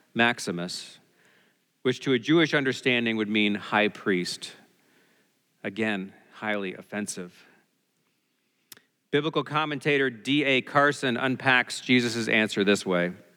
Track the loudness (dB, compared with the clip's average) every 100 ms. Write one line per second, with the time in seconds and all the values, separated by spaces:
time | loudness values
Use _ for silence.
0 | _ 0 2 0 -4 -6 -6 -10 -14 -20
1 | _ _ _ _ _ _ _ _ -2 -2
2 | 0 0 2 2 4 2 0 -2 0 0
3 | 0 0 0 2 2 0 -2 0 2 0
4 | -2 0 -2 -8 -12 -18 _ _ _ _
5 | _ _ _ _ _ _ -10 -4 -2 -2
6 | -6 -14 _ -10 -6 -4 -4 -10 -10 -8
7 | -6 -8 -12 -16 -20 _ _ _ _ _
8 | _ _ _ _ _ _ _ -20 _ _
9 | _ -2 0 -2 -2 -2 -2 -2 0 0
10 | 0 -2 0 0 2 0 2 2 2 2
11 | -2 0 -2 0 2 2 2 -4 2 4
12 | 4 0 0 2 2 2 4 2 2 0
13 | 0 -4 -18